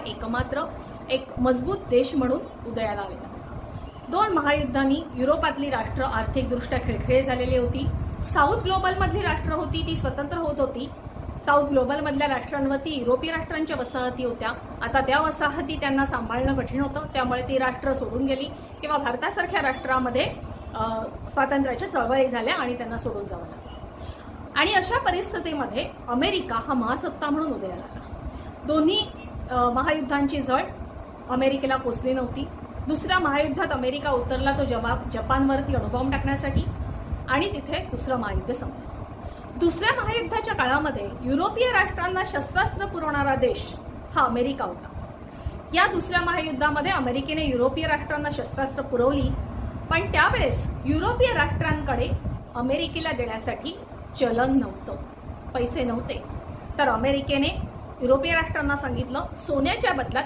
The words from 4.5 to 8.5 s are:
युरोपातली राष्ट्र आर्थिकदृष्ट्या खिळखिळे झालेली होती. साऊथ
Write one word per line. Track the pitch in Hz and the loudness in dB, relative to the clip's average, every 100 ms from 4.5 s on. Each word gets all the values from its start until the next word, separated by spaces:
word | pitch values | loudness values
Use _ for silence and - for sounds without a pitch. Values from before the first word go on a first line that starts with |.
| 294 262 269 269 294 - 247 | 2 2 2 4 2 0 0
युरोपातली | 262 320 320 269 285 | 4 4 4 0 -2
राष्ट्र | 240 220 - | 0 -2 -2
आर्थिकदृष्ट्या | 262 226 220 269 233 240 - 254 | 0 0 0 0 0 -2 0 -2
खिळखिळे | 247 214 - 262 | 0 -2 4 4
झालेली | 269 247 247 254 | 4 0 2 2
होती. | 240 262 269 - - - - | 2 0 0 -2 -4 -4 0
साऊथ | 320 285 | 4 6